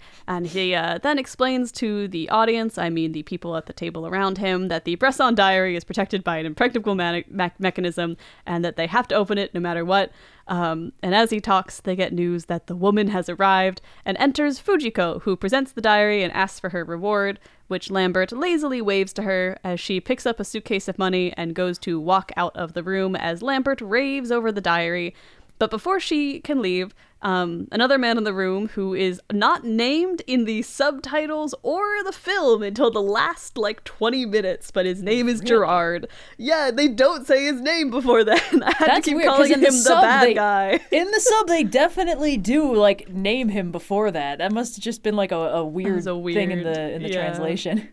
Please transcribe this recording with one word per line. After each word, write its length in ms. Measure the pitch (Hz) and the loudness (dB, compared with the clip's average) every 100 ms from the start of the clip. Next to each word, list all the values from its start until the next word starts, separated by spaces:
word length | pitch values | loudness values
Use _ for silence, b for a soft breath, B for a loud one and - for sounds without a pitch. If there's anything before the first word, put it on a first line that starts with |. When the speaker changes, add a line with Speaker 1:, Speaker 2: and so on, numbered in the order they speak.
| b b b | b b b
Speaker 1:
And 180 | 180 175 | -6 -4
he, 300 | 185 185 175 | -2 0 0
uh, 240 | 165 170 | 0 -2
then 160 | 285 285 | -2 -2
explains 540 | 262 - 254 254 247 | -4 -2 0 0 -4
to 340 | - 226 208 202 | -4 -2 -2 -4
the 220 | 180 160 | -6 -2
audience, 480 | 220 226 226 226 - | 2 2 2 -2 -4
I 120 | 170 | -4
mean 220 | 165 160 | -2 -2
the 100 | 156 | -4
people 320 | 151 180 170 160 | -8 -10 -6 -8
at 100 | - | -8
the 80 | |
table 320 | - 170 165 165 | -10 -8 -8 -6
around 320 | 190 196 190 | -2 -2 0
him, 300 | 196 185 185 | -2 -2 -2
that 180 | 165 - | -4 -4
the 100 | 175 | 0
Bresson 380 | 269 262 254 | 0 4 2
diary 420 | 220 196 190 185 175 | 4 4 4 2 -2
is 80 | - | -6
protected 380 | 190 196 196 | -4 -2 -2
by 140 | 180 165 | -2 -4
an 80 | 160 | -4
impregnable 480 | 156 240 240 208 | 0 0 0 -2
mani-, 320 | 190 175 175 - | -2 0 -2 -6
me-, 220 | 196 175 - | -4 -4 -2
mechanism 600 | 190 185 180 170 170 170 B B - | -4 -2 -4 -2 -4 -6 B B -6
and 180 | 170 170 | -4 -4
that 100 | 160 | -2
they 100 | 165 | 0
have 200 | 262 - | 0 2
to 80 | 220 | 0
open 220 | 202 202 | 0 -2
it 140 | 202 180 | -2 -4
no 40 | |
matter 220 | 175 170 170 | -4 -4 0
what. 260 | 196 190 b b b b | 2 0 b b b b
Um, 460 | 175 170 165 170 - | -2 -2 -4 -8 -8
and 140 | - 196 | 0 4
as 160 | 226 | 4
he 80 | 208 | 0
talks, 400 | 208 190 185 - | 2 2 0 -10
they 140 | - 185 | -6 -2
get 180 | 185 | -2
news 320 | 175 175 175 - | -2 -2 -2 -4
that 220 | 170 - | -8 -6
the 80 | 180 | -2
woman 320 | 190 208 208 | 2 2 2
has 220 | 196 175 | 0 -4
arrived 520 | 175 196 190 190 185 b b - | 0 4 4 2 -2 b b -6
and 100 | 190 | 0
enters 400 | 285 269 294 269 | 2 2 0 0
Fujiko, 640 | - 381 247 214 170 156 | 0 0 2 0 -2 -2
who 120 | - 185 | -2 -2
presents 360 | 190 262 262 | 0 0 -2
the 100 | - | -2
diary 400 | 220 208 208 208 | 2 4 4 2
and 100 | 180 | 0
asks 260 | - 190 - | 0 -4 -4
for 100 | 185 | -8
her 160 | 175 165 | -6 -6
reward, 540 | 170 202 208 196 202 b b b | -6 0 0 0 -4 b b b
which 220 | 185 - | -8 -2
Lambert 420 | 190 185 185 185 | 0 0 0 -2
lazily 480 | 240 359 330 294 254 | -2 0 0 0 -2
waves 320 | 208 196 190 | 0 0 0
to 100 | - | -2
her 340 | 202 185 185 190 | -2 0 -2 -4
as 160 | 185 175 | -6 -6
she 200 | - 185 | -4 -6
picks 280 | - 262 254 | -2 -4 -2
up 120 | 226 | -4
a 40 | 202 | -6
suitcase 420 | 220 - 196 - | -8 -4 -4 -4
of 120 | 185 | -4
money 340 | 185 185 180 - | -2 0 -2 -4
and 200 | 170 165 | -8 -4
goes 240 | 180 175 | -4 -4
to 200 | - 165 | -6 -6
walk 320 | 156 190 185 - | 0 0 0 -4
out 180 | 175 - | -4 -4
of 180 | 170 | -8
the 100 | 175 | -8
room 320 | 170 190 190 185 | -4 -2 -2 -2
as 260 | 165 170 | -4 -4
Lambert 400 | 240 269 269 269 | -2 -2 0 -2
raves 500 | 208 226 277 277 240 | 0 0 0 -4 -2
over 200 | 240 226 | -2 0
the 100 | 202 | -2
diary. 540 | 185 170 170 175 175 b b b b - | 0 0 0 -2 -6 b b b b -2
But 140 | 220 | -2
before 280 | 220 349 381 | -2 -2 -2
she 400 | - 302 285 277 | 0 -2 -2 -4
can 200 | - 277 | -4 -2
leave, 320 | 190 180 185 - b b | 0 -2 -4 -10 b b
um, 480 | 202 185 175 170 185 | -2 0 -2 -4 -6
another 260 | - 247 277 | 2 4 4
man 200 | 240 233 | 2 0
in 80 | 214 | 0
the 80 | |
room 340 | 190 190 190 214 | -2 0 -2 -4
who 260 | - 190 | -4 -4
is 280 | 185 185 180 - | 0 -2 -4 -4
not 320 | 208 226 339 | 0 2 2
named 580 | 233 220 240 302 370 349 - | 0 0 2 2 0 -2 -2
in 160 | 254 | 0
the 180 | 220 220 | 0 -2
subtitles 920 | - - 277 269 269 302 302 302 302 - | -4 0 0 0 -4 -4 -2 -4 -6 -6
or 180 | - 339 415 415 | -4 -2 -2 -2
the 80 | 381 | -4
film 500 | - 330 392 285 226 | -8 -4 0 4 2
until 300 | 202 214 269 | 2 0 2
the 100 | 214 | 2
last, 560 | 202 208 302 339 - - | 0 0 0 -2 -10 -4
like, 240 | 208 220 - | -4 -4 -12
twenty 400 | - 240 262 240 | -2 0 0 0
minutes, 440 | 208 190 175 - | 0 0 -4 -6
but 160 | 196 185 | -2 -2
his 160 | 180 | -2
name 280 | 196 240 240 | 0 0 0
is 100 | 226 | -2
Speaker 2:
Really? 80 | 233 | 2
Speaker 1:
Gerard. 600 | 226 170 175 170 175 - B B B | 4 4 2 2 -2 -6 B B B
Yeah, 340 | 233 320 277 | -2 0 2
they 180 | 233 294 | 2 2
don't 360 | 220 254 320 - | 6 4 4 2
say 200 | 269 285 | 2 2
his 160 | 262 | -2
name 280 | 269 330 294 | 0 0 0
before 360 | 240 254 226 214 | 0 4 4 6
then. 120 | 339 | 4
<laughs> 260 | - 294 | 4 2
I 100 | - - | 2 2
had 140 | 311 | 4
Speaker 2:
That's 60 | 294 | 4
Speaker 1:
to 60 | 311 | 2
keep 40 | 294 | 2
Speaker 2:
weird, 120 | - | 4
'cause 60 | 269 | 6
Speaker 1:
calling 140 | 285 | 6
Speaker 2:
in 80 | 294 | 6
the 60 | 277 | 6
Speaker 1:
him 60 | |
the 60 | 254 | 4
Speaker 2:
sub 220 | 240 240 | 4 6
Speaker 1:
bad 220 | 240 269 247 | 6 8 6
Speaker 2:
they, 60 | |
Speaker 1:
guy. 460 | 214 208 202 196 220 - | 4 2 2 2 0 0
<laughs> 60 | |
Speaker 2:
in 180 | 302 381 | 0 2
the 100 | 415 | 0
sub, 260 | 508 440 349 | 2 2 4
they 160 | 339 | 2
definitely 720 | 214 254 330 370 349 277 302 269 | 2 2 2 2 -2 0 0 0
do, 400 | 180 285 294 220 | 0 2 2 4
like, 340 | 208 202 - | 4 4 -4
name 380 | 185 196 240 233 | -4 -2 0 0
him 240 | 202 175 | -2 -4
before 400 | 170 - 202 214 | -6 -4 0 0
that. 280 | 165 143 143 | 0 -4 -4
That 120 | 180 | -4
must 240 | 214 240 - | -4 -6 -8
have 80 | |
just 200 | 233 226 | -8 -6
been, 120 | 214 208 | -2 -2
like, 160 | 196 | 0
a, 60 | 170 | 0
a 140 | 160 | -2
Speaker 1:
That 140 | 170 156 | -2 -2
was 80 | |
Speaker 2:
weird 340 | 165 190 185 175 | -4 -2 -2 -2
Speaker 1:
a 260 | 175 175 | -6 -2
Speaker 2:
thing 180 | 175 185 | -2 0
in 120 | 180 | -2
Speaker 1:
weird, 120 | 165 160 | -2 -4
Speaker 2:
the, 160 | 151 | -4
in 100 | 160 | -6
the 80 | 160 | -6
Speaker 1:
yeah. 60 | 185 | -4
Speaker 2:
translation. 720 | 175 170 160 185 180 214 - | -4 -4 -4 -4 -2 -4 -6